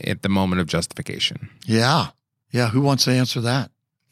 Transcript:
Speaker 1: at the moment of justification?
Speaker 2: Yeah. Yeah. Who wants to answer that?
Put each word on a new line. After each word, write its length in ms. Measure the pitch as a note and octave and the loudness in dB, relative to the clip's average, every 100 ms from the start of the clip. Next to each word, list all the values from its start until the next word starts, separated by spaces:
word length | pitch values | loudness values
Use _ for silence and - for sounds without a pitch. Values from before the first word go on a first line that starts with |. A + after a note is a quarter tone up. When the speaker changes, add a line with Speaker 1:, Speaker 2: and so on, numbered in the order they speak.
| - | -2
Speaker 1:
at 160 | F#2 | -4
the 60 | G2 | 0
moment 320 | G2 F#2+ F2+ | 2 2 0
of 60 | E2 | 0
justification? 840 | E2+ - - - - - - - - | -2 -4 -8 -10 -4 -4 -6 -14 -12
Speaker 2:
Yeah. 440 | - A2+ B2 D#3 E2+ - _ _ _ | -2 2 4 2 0 -8 _ _ _
Yeah. 180 | A#2+ A#2 | -2 0
Who 120 | B2+ | 2
wants 220 | C#3 C3 B2+ | 2 2 2
to 40 | |
answer 280 | B2+ B2+ B2+ | 2 0 -2
that? 300 | A#2 C3 - _ _ _ _ | -2 -2 -4 _ _ _ _